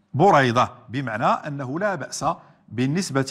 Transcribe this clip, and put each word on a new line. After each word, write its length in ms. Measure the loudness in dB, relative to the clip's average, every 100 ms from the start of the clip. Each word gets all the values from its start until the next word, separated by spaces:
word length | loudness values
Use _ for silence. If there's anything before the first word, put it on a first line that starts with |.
| _
بريدة، 560 | 2 6 6 4 4 0 -2 -12
بمعنى 360 | -8 -6 -2
أنه 540 | 0 -2 -4 -8 -8 -4
لا 160 | -4
بأس 300 | -4 -8 -6 -6 -6 -10 _ -12
بالنسبة 580 | -4 -2 -2 -2 -2 0